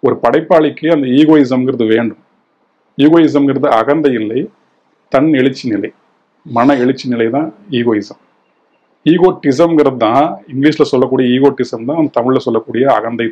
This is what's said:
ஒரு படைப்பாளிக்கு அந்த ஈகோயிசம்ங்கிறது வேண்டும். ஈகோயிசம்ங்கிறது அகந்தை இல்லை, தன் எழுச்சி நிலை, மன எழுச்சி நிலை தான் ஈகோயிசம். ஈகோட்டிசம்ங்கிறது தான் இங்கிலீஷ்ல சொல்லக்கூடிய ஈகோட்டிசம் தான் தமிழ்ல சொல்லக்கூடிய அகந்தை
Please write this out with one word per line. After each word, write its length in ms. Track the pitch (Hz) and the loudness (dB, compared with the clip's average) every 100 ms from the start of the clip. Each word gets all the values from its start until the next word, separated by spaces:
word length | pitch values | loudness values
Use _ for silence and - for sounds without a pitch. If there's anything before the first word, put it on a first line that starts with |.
ஒரு 140 | 131 - | -2 -2
படைப்பாளிக்கு 680 | 120 143 160 170 156 131 156 | -2 -2 0 0 0 -2 -2
அந்த 160 | 160 131 | -2 0
ஈகோயிசம்ங்கிறது 800 | 127 156 156 131 127 127 123 113 | 2 4 4 2 0 -2 -2 0
வேண்டும். 340 | 110 117 - _ _ _ _ _ _ _ - | 0 -2 -8 _ _ _ _ _ _ _ 0
ஈகோயிசம்ங்கிறது 680 | 143 170 156 139 139 131 143 | 4 4 4 2 0 0 0
அகந்தை 440 | 113 113 151 147 | 0 2 0 0
இல்லை, 280 | 120 107 123 196 _ _ _ _ _ _ | -2 -4 -6 -8 _ _ _ _ _ _
தன் 180 | 135 156 | 0 2
எழுச்சி 300 | 143 131 131 127 | 2 0 -2 -6
நிலை, 220 | 104 - _ _ _ _ _ - | -6 -6 _ _ _ _ _ -6
மன 300 | 120 123 139 | 0 2 2
எழுச்சி 320 | 123 131 131 | 0 -2 -4
நிலை 220 | 117 113 | -2 -2
தான் 180 | 131 160 - - | -2 -6 -10 -8
ஈகோயிசம். 500 | 127 120 107 101 - _ _ _ _ _ _ _ _ 147 | -4 -2 -2 -6 -18 _ _ _ _ _ _ _ _ 0
ஈகோட்டிசம்ங்கிறது 880 | 170 180 - 147 131 170 165 135 127 | 2 2 0 -4 0 2 2 0 0
தான் 260 | 110 123 - - - | 0 0 0 -4 -12
இங்கிலீஷ்ல 340 | 131 143 151 | -2 0 2
சொல்லக்கூடிய 440 | 147 131 127 127 127 | 0 0 0 0 0
ஈகோட்டிசம் 560 | 127 139 135 120 117 | 2 2 0 -6 -6
தான் 260 | 117 165 147 | -6 -2 -2
தமிழ்ல 240 | - 120 123 | -2 0 -2
சொல்லக்கூடிய 480 | 123 110 - 113 135 | 0 -4 -4 -2 2
அகந்தை 400 | 110 117 117 117 | 0 -2 -6 -6